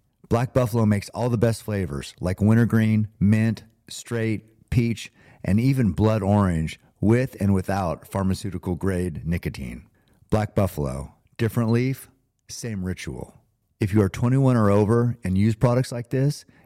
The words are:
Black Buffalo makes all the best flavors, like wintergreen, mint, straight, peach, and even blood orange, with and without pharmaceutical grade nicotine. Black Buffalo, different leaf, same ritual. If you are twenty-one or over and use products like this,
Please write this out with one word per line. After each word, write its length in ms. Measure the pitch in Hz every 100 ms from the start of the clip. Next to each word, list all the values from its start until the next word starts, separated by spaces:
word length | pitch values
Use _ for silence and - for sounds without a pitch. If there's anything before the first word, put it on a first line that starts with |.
| _ _ -
Black 260 | 117 123
Buffalo 320 | 131 123 117 110
makes 220 | 101 -
all 200 | 95 123
the 80 | 117
best 260 | 117 110
flavors, 520 | - 104 87 69 64 -
like 200 | 87 92
wintergreen, 680 | 104 113 113 113 110 110 104 -
mint, 460 | 98 110 113 104 - _ -
straight, 840 | - - 117 113 104 - _ -
peach, 400 | - 117 110 - _ - -
and 160 | - 101
even 320 | 127 131 113
blood 320 | 78 107 110
orange, 560 | 95 104 98 80 80 - _ -
with 360 | 101 120 127 -
and 120 | 98
without 540 | 95 90 98 87 78 -
pharmaceutical 720 | 98 95 92 104 87 - 82
grade 500 | 95 90 90 73 78
nicotine. 600 | 85 - 113 62 62 - _ _ _ -
Black 260 | 107 104
Buffalo, 600 | - 95 - 69 65 71 _ _ -
different 340 | 113 - 113
leaf, 400 | 117 127 131 - _ _ _ -
same 360 | - 120 101
ritual. 500 | 92 87 - 64 62 - _ _ _ -
If 120 | 104
you 100 | 107
are 60 | 95
twenty-one 480 | - 120 135 135 123
or 140 | 104
over 480 | 101 104 117 120 113
and 120 | 92 95
use 200 | 107 110
products 340 | 123 120 131
like 200 | 120 117
this, 340 | 131 139 - - _